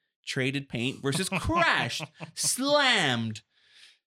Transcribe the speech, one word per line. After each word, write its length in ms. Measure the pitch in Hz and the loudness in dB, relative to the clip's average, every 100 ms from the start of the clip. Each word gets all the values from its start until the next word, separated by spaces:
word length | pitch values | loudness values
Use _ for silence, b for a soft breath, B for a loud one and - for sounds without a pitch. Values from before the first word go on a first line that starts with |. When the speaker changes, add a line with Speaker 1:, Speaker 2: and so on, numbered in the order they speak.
| _ _ - | _ _ -8
Speaker 1:
traded 420 | 139 131 139 139 | -2 -2 -2 -6
paint 340 | 117 123 - | -4 -4 -2
versus 280 | 135 139 190 | -2 -2 -2
crashed, 760 | 180 - 330 330 185 120 - 156 - | -2 0 2 2 2 0 -4 -10 -14
Speaker 2:
<laughs> 160 | 160 - | -14 -4
Speaker 1:
slammed. 1080 | - - 277 294 269 226 151 120 113 107 B B B B B B | -2 0 2 4 4 4 2 2 -2 -6 B B B B B B